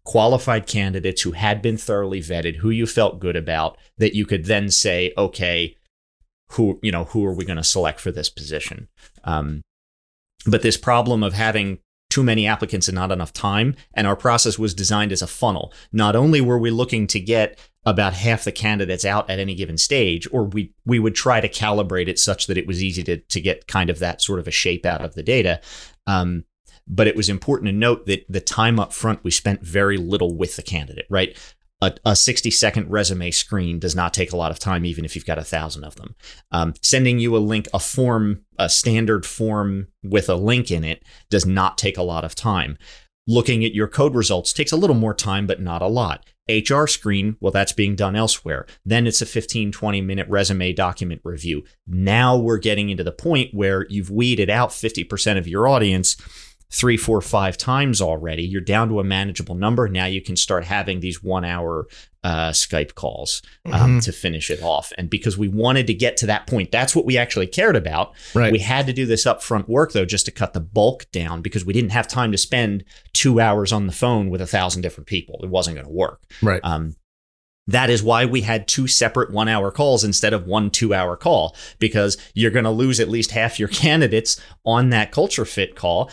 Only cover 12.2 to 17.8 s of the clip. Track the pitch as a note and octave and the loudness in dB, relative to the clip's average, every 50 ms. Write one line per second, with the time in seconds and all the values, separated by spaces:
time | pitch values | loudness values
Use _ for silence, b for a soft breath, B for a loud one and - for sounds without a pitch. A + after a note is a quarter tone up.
12.2 | C3 B2 A2 A2 G#2+ G#2 G#2+ - A2 - - F#2 F2+ F2+ F#2 F2+ F#2 F#2+ F#2+ F2+ | 4 4 4 4 2 2 2 0 -2 -4 -2 -2 -2 0 -2 -2 -2 -2 -2 -2
13.2 | E2+ - - - - G2+ G2 G#2 A#2 C3+ C#3 b b b b - G#2 G2 - - | -4 -6 -8 -4 -2 0 2 2 2 2 0 b b b b 0 0 2 0 2
14.2 | - B2+ A#2+ A#2 - A2+ G#2 - A2 G#2+ F2 G#2 F#2+ F2 G#2 G#2 G#2 G2+ G2 F2+ | 2 2 2 4 2 0 0 0 -2 -4 -2 -2 -2 0 0 0 0 0 -2 -4
15.2 | F2 E2+ - - - A2+ F#2+ D#2+ - - B B B B - A2 G#2+ G#2 G#2 A#2 | -4 -6 -6 -2 0 0 0 -2 -6 -10 B B B B 0 2 2 4 4 4
16.2 | C3+ D#3 D#3 C#3+ B2+ A#2+ B2 A#2+ A2+ A#2 A2+ A2+ B2 - B2 A2+ G#2 G2 - G#2 | 6 6 6 6 4 4 2 2 2 0 0 0 0 0 0 -2 0 0 -2 -4
17.2 | F2+ G2+ A#2 A2+ G#2+ G#2+ - b b b b _ | 0 2 2 2 2 0 -2 b b b b _